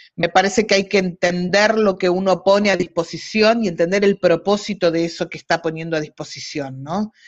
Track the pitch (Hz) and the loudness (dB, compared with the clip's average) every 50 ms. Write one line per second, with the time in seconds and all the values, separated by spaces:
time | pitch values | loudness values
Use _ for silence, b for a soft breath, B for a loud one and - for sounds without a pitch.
0 | B B _ - 165 170 - 190 190 202 202 - 214 220 202 196 196 196 - 202 | B B _ -4 -4 2 2 2 2 4 2 0 2 2 2 0 0 2 0 0
1 | 185 180 170 - - 175 175 180 180 180 170 202 208 214 220 220 214 202 185 185 | 0 0 -2 -2 -2 0 0 0 -2 0 2 2 2 2 2 2 2 0 0 0
2 | - 180 175 185 190 190 185 170 - 190 196 202 208 202 190 175 180 170 - 175 | 0 0 0 0 2 0 0 2 2 2 2 4 4 2 0 0 -2 -2 -4 -4
3 | 170 - - 160 - - - 220 214 220 233 233 226 190 165 160 170 170 185 202 | -4 -4 -8 -12 -10 -4 0 2 4 4 4 2 0 -2 0 0 0 0 2 2
4 | 202 202 202 - - 175 165 165 170 196 202 202 - - 202 - - 170 160 165 | 2 2 2 2 2 2 2 2 2 0 0 0 -2 -6 -4 -2 0 0 0 0
5 | 170 170 165 - 175 170 - 151 - - 170 160 - 165 160 160 165 165 160 156 | -2 -2 -4 -6 -8 -8 -8 -12 -4 -2 -2 -2 -2 -4 -6 -6 -6 -4 -4 -4
6 | 151 147 - - 151 - - 143 - - - 156 139 135 131 131 135 147 165 202 | -4 -6 -10 -14 -16 -14 -14 -14 -14 -10 -8 -8 -8 -8 -10 -12 -10 -6 -4 -4
7 | 214 214 B B B | -4 -6 B B B